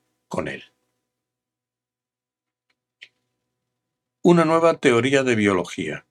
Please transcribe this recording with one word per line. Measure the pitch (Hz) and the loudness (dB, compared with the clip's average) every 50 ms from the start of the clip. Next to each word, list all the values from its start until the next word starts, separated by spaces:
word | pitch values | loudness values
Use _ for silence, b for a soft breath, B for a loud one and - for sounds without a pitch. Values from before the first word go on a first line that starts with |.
| _ _ _ _ _ _ | _ _ _ _ _ _
con | - - 82 69 | -10 -10 -10 -10
él. | 67 - - - _ _ _ _ _ _ _ _ _ _ _ _ _ _ _ _ _ _ _ _ _ _ _ _ _ _ _ _ _ _ _ _ _ _ _ _ _ _ _ _ _ _ _ _ _ _ - - _ _ _ _ _ _ _ _ _ _ _ _ _ _ _ _ _ _ _ _ _ _ - | -12 -16 -18 -20 _ _ _ _ _ _ _ _ _ _ _ _ _ _ _ _ _ _ _ _ _ _ _ _ _ _ _ _ _ _ _ _ _ _ _ _ _ _ _ _ _ _ _ _ _ _ -20 -20 _ _ _ _ _ _ _ _ _ _ _ _ _ _ _ _ _ _ _ _ _ _ 2
Una | 175 175 170 165 | 2 4 4 2
nueva | 156 165 165 165 165 165 | 2 0 2 2 0 0
teoría | - - 139 123 117 117 135 139 139 135 | 0 0 2 2 2 2 0 0 0 0
de | 127 120 | 0 0
biología. | 110 104 101 98 90 85 - - - 85 76 73 - - _ | 0 0 0 0 0 -2 -6 -8 -10 -10 -10 -10 -12 -16 _